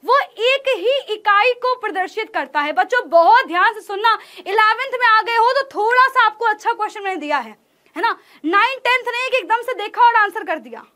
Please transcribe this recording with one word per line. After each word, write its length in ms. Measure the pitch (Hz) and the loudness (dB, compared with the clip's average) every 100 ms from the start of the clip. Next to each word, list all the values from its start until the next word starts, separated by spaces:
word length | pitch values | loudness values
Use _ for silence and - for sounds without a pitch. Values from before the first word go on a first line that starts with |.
वो 140 | 285 554 | 2 0
एक 500 | - - 466 539 539 | 0 -4 -2 0 -2
ही 400 | 453 403 539 - | -2 0 -2 -4
इकाई 380 | 427 415 403 403 | -4 2 2 2
को 200 | 494 - 494 | 0 -4 -4
प्रदर्शित 560 | 415 294 285 415 427 | -4 -4 -6 -6 -6
करता 260 | 330 277 294 | -6 -4 -4
है। 120 | 294 | -2
बच्चों 280 | 311 - 494 339 | -2 0 -2 2
बहुत 360 | 330 339 466 285 | 4 6 6 4
ध्यान 280 | 339 415 | 0 0
से 60 | 427 | 0
सुनना, 360 | - 392 453 415 - - | -10 -2 0 0 -6 -14
इलेवेंथ 520 | 349 427 427 453 539 | -4 0 2 0 -4
में 120 | 494 480 | 0 2
आ 140 | 440 | 2
गए 140 | 453 466 | 2 0
हो 160 | 453 | 2
तो 100 | 539 539 | 0 -4
थोड़ा 360 | 339 427 508 523 | -2 0 2 2
सा 180 | 523 453 | 2 0
आपको 180 | 427 466 | 0 -4
अच्छा 260 | 427 - | -2 -4
क्वेश्चन 300 | 466 427 427 | -4 -6 -6
मैंने 140 | 392 381 | -8 -6
दिया 200 | 294 285 | -4 -4
है, 180 | 220 208 _ _ _ 294 | -6 -18 _ _ _ -2
है 60 | |
ना? 140 | 440 359 _ - | -2 -2 _ -10
नाइन, 340 | 302 392 466 523 | -2 2 2 0
टेंथ 300 | 494 508 480 | -2 -2 -2
नहीं 220 | 466 508 | -6 -4
कि 60 | 508 | -4
एकदम 240 | 349 453 | -2 -4
से 120 | 480 392 | -2 -8
देखा 260 | 415 415 | -8 2
और 120 | 480 440 | 4 4
आंसर 280 | 415 440 | 0 -4
कर 140 | 359 320 | -8 -8
दिया 240 | 233 226 - | -8 -20 -20